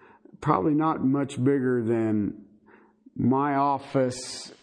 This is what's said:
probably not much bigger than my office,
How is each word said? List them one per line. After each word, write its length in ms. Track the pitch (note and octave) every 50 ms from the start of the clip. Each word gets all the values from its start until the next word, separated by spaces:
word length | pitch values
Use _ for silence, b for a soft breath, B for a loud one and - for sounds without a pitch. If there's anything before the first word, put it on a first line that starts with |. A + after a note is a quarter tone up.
| b b b b b - - -
probably 320 | - D3+ D3+ - F3+ D#3+ D3
not 320 | D3+ D#3 D#3+ - - -
much 360 | C3 C#3 C#3+ C#3 C3 - A#2+
bigger 400 | B2 C#3+ C#3+ C#3 B2+ B2+ B2 B2
than 640 | A2+ A2 A#2 A#2 A2+ A2 G#2+ G#2 G2+ - - - - - - _ b b b b b b b _ _ - -
my 400 | - B2 A#2+ C3 C3+ C#3+ D3 C#3
office, 960 | C#3 C#3 C#3+ C#3 C3 - - - C3+ C3 B2+ B2+ - - - - - - - - -